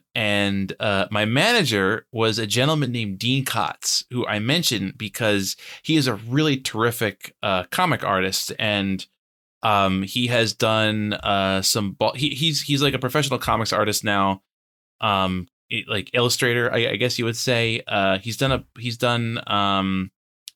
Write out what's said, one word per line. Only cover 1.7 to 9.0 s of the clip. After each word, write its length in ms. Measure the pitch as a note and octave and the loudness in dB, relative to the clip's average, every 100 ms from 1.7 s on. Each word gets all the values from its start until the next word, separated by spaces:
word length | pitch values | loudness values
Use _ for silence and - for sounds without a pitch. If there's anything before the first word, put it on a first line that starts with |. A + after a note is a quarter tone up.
| G#2+ F#2+ A2 - | 2 2 0 -4
was 260 | A2+ A2+ A2 | -2 0 0
a 80 | A2 | -2
gentleman 460 | G#2+ C#3 D#3+ C3 | 0 2 2 0
named 260 | A#2+ G#2+ F#2+ | -2 -4 -4
Dean 280 | A#2 C3+ C3+ | 0 0 0
Kotz, 580 | A2+ D#2 - - - - | -2 -2 -4 -4 -4 -4
who 160 | B2 - | -4 -2
I 100 | G#2 | -2
mentioned 600 | A2 E3 - G#2+ F#2+ - | 0 0 0 -2 -4 -6
because 580 | G#2 - A2+ G#2 F#2+ - - - | -10 -2 0 2 0 -6 -12 -8
he 140 | - D#3+ | 0 2
is 100 | C3 | 2
a 100 | G#2 | -2
really 420 | A2+ C3+ D#3 C3+ | -2 0 2 0
terrific, 800 | - A2 A#2 A2+ A2 - - - | -2 0 0 2 -2 -4 -12 -6
uh, 220 | G#2+ F#2+ F2+ | 0 0 0
comic 320 | - F3+ A#2 | 0 0 0
artist. 480 | - F#2+ F#2+ - - - | 0 0 0 -2 -4 -4
And, 440 | A2 G2+ G2 F#2+ | -2 0 0 -4